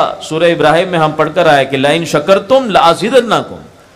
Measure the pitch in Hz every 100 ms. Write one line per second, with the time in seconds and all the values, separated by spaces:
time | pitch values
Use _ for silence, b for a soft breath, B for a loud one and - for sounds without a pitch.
0 | 156 - - 156 170 160 151 160 185 170
1 | 156 151 156 180 160 139 135 135 139 165
2 | 156 151 147 202 202 262 247 170 165 165
3 | 208 254 233 160 - 85 73 - b